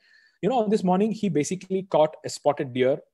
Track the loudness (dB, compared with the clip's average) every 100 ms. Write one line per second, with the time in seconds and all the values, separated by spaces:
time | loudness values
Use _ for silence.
0 | _ _ _ -6 -2 0 0 0 2 2
1 | 2 0 -2 0 -2 -6 -4 -6 0 2
2 | 2 0 -12 -2 -2 0 -2 0 0 0
3 | -6